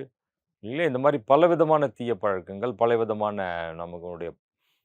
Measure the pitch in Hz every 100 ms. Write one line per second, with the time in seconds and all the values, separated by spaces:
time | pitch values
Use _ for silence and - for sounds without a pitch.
0 | 131 _ _ _ _ _ 104 139 170 127
1 | 139 147 113 139 175 165 156 156 139 -
2 | 120 107 107 95 85 98 120 104 117 117
3 | 110 107 104 104 92 85 85 82 87 87
4 | 87 85 85 80 _ _ _ _